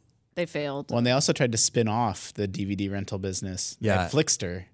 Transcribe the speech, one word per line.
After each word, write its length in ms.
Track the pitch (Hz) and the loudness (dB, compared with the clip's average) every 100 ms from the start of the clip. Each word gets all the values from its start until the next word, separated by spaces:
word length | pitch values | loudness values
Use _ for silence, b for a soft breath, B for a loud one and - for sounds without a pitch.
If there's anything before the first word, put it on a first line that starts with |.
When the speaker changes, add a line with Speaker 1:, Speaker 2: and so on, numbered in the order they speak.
| _ _ _ - | _ _ _ -6
Speaker 1:
they 100 | 170 | -4
failed. 420 | 160 143 139 - | -4 -4 -6 -2
Speaker 2:
Well, 80 | 117 | 2
and 80 | 120 | 4
they 40 | |
also 200 | 131 143 | 4 2
tried 200 | 151 131 | 2 2
to 60 | 110 | 2
spin 280 | - 123 110 | 2 2 2
off 460 | 110 117 92 - | 2 0 -2 -8
the 140 | - 101 | -4 -4
D 180 | 95 98 | -2 -2
V 100 | 98 | -2
D 140 | 98 | -2
rental 300 | 101 95 101 | -4 -6 -4
business. 580 | 95 92 98 92 - - | -4 -4 -6 -6 -8 -2
Speaker 3:
Yeah. 220 | 110 95 | 2 2
Speaker 2:
Like 80 | 85 | 2
Flixster. 540 | 147 156 - 95 90 - | 0 2 0 -2 -6 -12